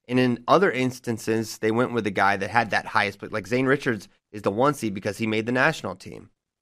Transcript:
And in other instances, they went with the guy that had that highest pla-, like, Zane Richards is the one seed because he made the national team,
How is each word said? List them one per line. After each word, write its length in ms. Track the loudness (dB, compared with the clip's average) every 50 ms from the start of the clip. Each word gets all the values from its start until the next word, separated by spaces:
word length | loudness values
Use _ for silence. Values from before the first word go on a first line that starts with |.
| _ 0
And 100 | 2 2
in 260 | 2 2 0 -2 2
other 240 | 4 4 6 6 4
instances, 880 | 2 0 -2 -2 -4 -6 -6 -6 -6 -4 -2 0 0 0 -2 -4 -6 -2
they 120 | 0 2
went 220 | 2 2 0 0
with 120 | 0 -2 -2
the 60 | -2
guy 260 | 2 2 4 4 4
that 140 | 2 -2 0
had 200 | 2 0 2 2
that 160 | 0 -2 -2
highest 320 | 0 0 0 0 0 -4 -8
pla-, 100 | -10 -8
like, 160 | -8 -8 -4
Zane 200 | -2 0 0 2
Richards 420 | 2 2 2 0 -2 -4 -4 -6 -14 _ _ _ _
is 120 | -16 -4
the 80 | -4 -2
one 240 | 0 2 2 2 0
seed 200 | 0 -4 -4 -4
because 240 | -4 -6 -6 -4 -2
he 80 | -2
made 200 | -2 0 -2 -2
the 60 | 0
national 440 | 0 2 2 2 0 -2 -8 -10 -10
team, 340 | -12 -14 -18 -18 -18 -20 -20 _ _ _ _ _ _